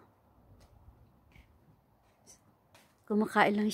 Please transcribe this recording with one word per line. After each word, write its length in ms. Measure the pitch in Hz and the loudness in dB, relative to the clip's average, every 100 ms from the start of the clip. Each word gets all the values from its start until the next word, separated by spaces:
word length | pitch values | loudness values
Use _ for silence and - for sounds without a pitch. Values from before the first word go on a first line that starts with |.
| - _ _ _ - - - - - - - _ _ - - _ _ - _ _ _ _ - - _ _ _ - - _ - | -18 _ _ _ -20 -20 -20 -20 -20 -20 -20 _ _ -20 -20 _ _ -20 _ _ _ _ -20 -20 _ _ _ -20 -20 _ -4
Kumakain 480 | 208 214 214 202 208 | -2 0 2 2 0
lang 80 | 214 | -4